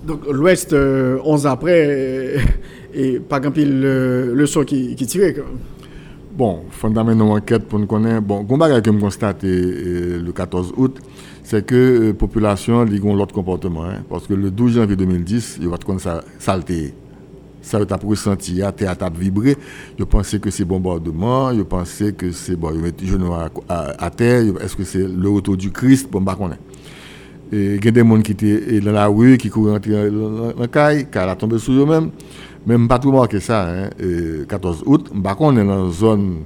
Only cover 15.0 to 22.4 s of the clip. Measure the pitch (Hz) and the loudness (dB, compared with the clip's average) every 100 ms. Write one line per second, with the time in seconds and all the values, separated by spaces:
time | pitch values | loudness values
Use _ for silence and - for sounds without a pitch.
15 | 92 90 85 117 113 - 85 87 - 95 | 0 0 0 -4 -4 -6 -6 -6 -6 -6
16 | 90 82 - - - 95 82 85 71 - | -4 -8 -10 -8 -4 -4 -2 -4 -6 -10
17 | - - - - - - - 110 101 95 | -20 -20 -20 -20 -20 -20 -6 -2 -2 -4
18 | 101 101 107 95 - 90 98 - 95 87 | -2 -2 -2 -4 -4 -4 -4 -4 -4 -4
19 | 92 82 95 98 123 - - - - - | -6 -4 -2 0 0 0 -6 -20 -18 -8
20 | 98 104 98 104 104 98 90 92 92 85 | 0 0 0 -4 -4 -4 -2 -2 -2 -4
21 | 82 80 107 127 131 117 87 90 87 - | -4 -4 -2 0 0 -2 -2 -4 -6 -4
22 | 104 - 90 85 | -4 -2 -6 -6